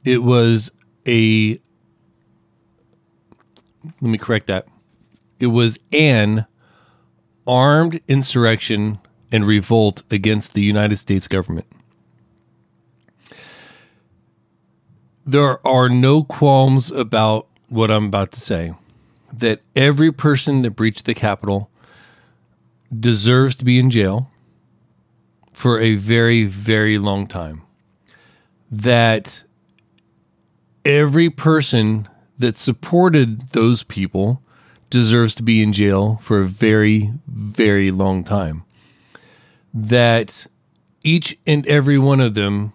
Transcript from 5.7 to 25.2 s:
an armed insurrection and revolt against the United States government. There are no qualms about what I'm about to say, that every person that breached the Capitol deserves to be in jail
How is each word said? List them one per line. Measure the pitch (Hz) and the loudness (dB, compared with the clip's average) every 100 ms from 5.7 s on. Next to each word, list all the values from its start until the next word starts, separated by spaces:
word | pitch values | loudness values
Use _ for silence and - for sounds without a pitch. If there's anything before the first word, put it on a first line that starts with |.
| 110 _ | -2 _
an | 147 156 120 104 110 110 _ _ _ _ _ _ _ _ _ - | 0 2 2 2 -2 -6 _ _ _ _ _ _ _ _ _ -2
armed | 127 135 151 170 160 - | 2 4 2 0 -4 -2
insurrection | 139 131 127 117 110 - 107 107 104 _ _ _ | -2 0 0 0 0 -2 -2 -2 -6 _ _ _
and | 113 104 | -2 2
revolt | 107 95 117 104 95 _ | 0 2 2 2 -2 _
against | 104 104 107 - - | -4 -2 -2 -4 -2
the | |
United | 101 104 104 104 | 0 0 0 -4
States | - 98 - | -4 -4 -2
government. | 95 90 82 - _ _ _ _ _ _ _ _ _ _ _ _ _ _ _ _ - - - - - _ _ _ _ _ _ _ _ _ _ _ _ _ _ - | -6 -6 -10 -12 _ _ _ _ _ _ _ _ _ _ _ _ _ _ _ _ -20 -20 -20 -20 -20 _ _ _ _ _ _ _ _ _ _ _ _ _ _ -2
There | 139 143 127 131 | 2 2 0 0
are | 131 127 | 2 2
no | 123 131 151 | 4 4 2
qualms | 151 - 143 135 135 131 120 | 0 0 2 4 4 2 0
about | 135 113 110 110 110 - _ _ | -6 -4 0 0 0 -6 _ _
what | 117 110 | -2 0
I'm | 107 107 | 0 0
about | 101 98 | -2 -4
to | - | -8
say, | - 92 85 85 _ _ _ _ _ | -8 -6 -6 -12 _ _ _ _ _
that | 110 113 107 _ - | -4 -4 -4 _ 0
every | 135 143 160 | 2 4 2
person | 139 151 139 - 135 | 2 0 0 0 -2
that | 120 | -2
breached | 101 110 104 - | -2 -2 -2 -8
the | |
Capitol | 117 110 98 101 98 104 _ _ _ _ _ _ _ _ _ _ _ _ 113 | -4 -4 -4 -4 -6 -6 _ _ _ _ _ _ _ _ _ _ _ _ -4
deserves | 117 110 107 127 131 - | -2 0 2 2 2 0
to | |
be | 123 123 | 0 2
in | 127 | 2
jail | 117 95 104 131 _ _ _ _ _ _ _ _ _ | 2 0 -2 -8 _ _ _ _ _ _ _ _ _